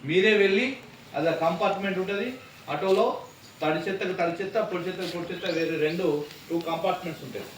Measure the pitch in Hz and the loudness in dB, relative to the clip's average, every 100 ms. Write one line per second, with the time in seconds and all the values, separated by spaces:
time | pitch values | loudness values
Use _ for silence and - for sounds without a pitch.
0 | 135 175 208 208 196 196 262 277 - - | 4 4 6 6 6 4 2 -2 -12 -20
1 | - - 160 160 165 175 196 190 196 180 | -8 -2 0 2 0 2 0 0 -2 -2
2 | 185 202 247 254 - - - - 190 196 | -2 -2 -4 -8 -16 -18 -8 -4 2 4
3 | 240 - - - - - - - 196 190 | 4 0 -10 -18 -20 -4 0 0 -2 -2
4 | 185 185 170 170 185 226 - 175 180 180 | -2 0 0 0 -2 0 0 -2 -4 -4
5 | 175 170 170 180 185 160 160 160 151 175 | -6 -6 -6 -6 -2 0 0 2 0 2
6 | 175 147 147 - - 165 165 160 - 175 | 0 0 -2 -12 -4 -4 -2 -2 0 0
7 | 175 151 131 104 - | -4 -8 -10 -10 -10